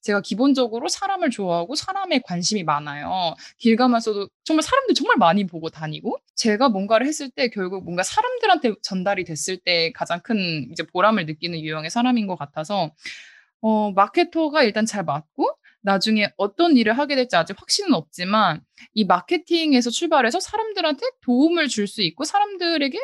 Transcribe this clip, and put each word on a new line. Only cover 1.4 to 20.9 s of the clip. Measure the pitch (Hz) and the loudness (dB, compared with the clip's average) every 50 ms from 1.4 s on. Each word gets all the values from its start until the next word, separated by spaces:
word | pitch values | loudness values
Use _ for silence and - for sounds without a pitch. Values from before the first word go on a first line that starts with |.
| 202 180 170 170 170 190 262 | -4 -2 -2 -2 -2 -4 -6
사람에 | 302 - - 381 392 392 370 320 262 - | -8 -8 -6 -6 -6 -4 -2 -2 -2 -2
관심이 | - 180 175 175 - 214 208 175 | -2 -8 -4 -4 -2 -2 -2 -2
많아요. | 156 151 143 151 151 143 147 147 170 180 185 180 165 160 - - - _ _ | 0 -2 -2 -2 -6 -10 -10 -8 -6 -4 -2 -4 -4 -4 -6 -18 -20 _ _
길 | - 233 226 | 2 2 4
가면서도 | 220 254 254 240 233 226 220 214 202 196 190 _ _ _ | 4 4 2 2 2 0 -2 -4 -4 -6 -10 _ _ _
정말 | - 320 311 311 | 0 0 0 2
사람들 | - - 554 539 466 302 | 2 0 0 2 2 0
정말 | - 277 427 494 | 0 2 2 4
많이 | 320 190 165 165 208 202 | 4 6 4 4 4 0
보고 | 180 - 165 160 160 | -2 -6 -8 -10 -10
다니고 | - 156 160 156 151 151 - 208 294 554 _ _ _ | -10 -8 -8 -8 -8 -6 -6 -6 -8 -8 _ _ _
제가 | - - 240 208 208 262 269 | -2 0 0 2 4 4 2
뭔가를 | 214 190 196 202 226 220 247 | 2 0 0 2 2 2 2
했을 | 285 311 - 285 269 | 0 -4 -4 -8 -10
때 | _ - 277 233 | _ -2 -2 -2
결국 | - 208 190 180 190 190 180 | -2 -4 -6 -4 -6 -8 -8
뭔가 | 175 175 175 190 | -6 -4 -4 -4
사람들한테 | - - 427 427 494 508 494 466 427 370 311 311 240 202 - - | -2 0 -2 -2 0 -2 -2 2 2 2 4 2 -2 -2 -2 -8
전달이 | - 196 185 180 196 202 185 180 | -6 -6 -4 -2 -2 -2 -2 -4
됐을 | 170 160 147 - - 190 185 | -8 -8 -8 -6 -6 -8 -6
때 | _ 180 175 170 165 165 - | _ 0 0 2 0 -2 -2
가장 | - 170 - 170 175 _ | -6 -6 -6 -6 -8 _
큰 | - 240 208 190 175 165 156 - - 165 | -4 -2 -2 -2 -2 -4 -6 -6 -8 -8
이제 | 165 170 - _ | -10 -10 -6 _
보람을 | 180 180 208 220 208 170 | 2 2 2 2 2 -2
느끼는 | 151 156 156 - 170 175 160 | -4 -8 -8 -8 -8 -8 -6
유형의 | 156 156 156 156 151 160 | -8 -8 -8 -8 -8 -6
사람인 | - 233 240 254 247 233 208 | -2 0 0 2 2 0 0
것 | 196 180 | -4 -6
같아서, | 160 143 139 _ 160 156 - 208 202 170 156 _ _ _ - - - - - - - _ _ _ _ - | -8 -10 -10 _ -10 -8 -4 -2 -2 -2 -4 _ _ _ -16 -16 -16 -20 -20 -20 -20 _ _ _ _ 0
어, | 220 220 214 214 208 196 | 0 2 2 0 0 4
마케터가 | - 294 302 - 349 349 339 - 330 320 302 277 311 277 | 4 2 4 4 2 0 2 2 0 0 2 4 4 4
일단 | 214 202 220 220 | 4 4 2 -2
잘 | 220 - 208 185 | 0 -2 -4 -4
맞고 | 160 139 147 156 _ _ - 311 508 622 _ _ _ _ _ _ | -2 -4 -4 -6 _ _ -2 -2 -2 -2 _ _ _ _ _ _
나중에 | 196 196 196 190 220 220 214 208 196 _ | 0 2 2 2 2 2 2 2 0 _
어떤 | - 196 202 - - 339 349 311 | -2 -2 -2 2 2 4 6 6
일을 | 247 226 214 220 247 | 6 6 4 2 0
하게 | 294 277 294 | 0 0 0
될지 | 254 254 247 - | -2 0 2 2
아직 | 175 160 - 196 - | 0 0 0 -6 -14
확신은 | - - - - 403 381 269 | -6 -4 -4 -2 2 0 0
없지만 | 170 156 _ - - 180 185 208 220 214 185 156 - _ _ _ _ - _ _ | 0 0 _ -10 -8 -4 0 2 2 2 2 0 -2 _ _ _ _ -20 _ _
이 | 214 220 | -2 2
마케팅에서 | 180 185 175 - - 349 339 311 - 339 339 330 311 277 247 233 240 | 2 2 0 2 0 -2 -2 0 0 0 0 2 4 4 4 2 2
출발해서 | 233 - 339 330 320 294 240 226 233 359 | -2 -2 -2 2 2 4 4 4 0 -2
사람들한테 | 381 - - 427 453 440 415 381 339 311 | -6 -4 -4 -4 -4 -4 -4 -2 -2 -2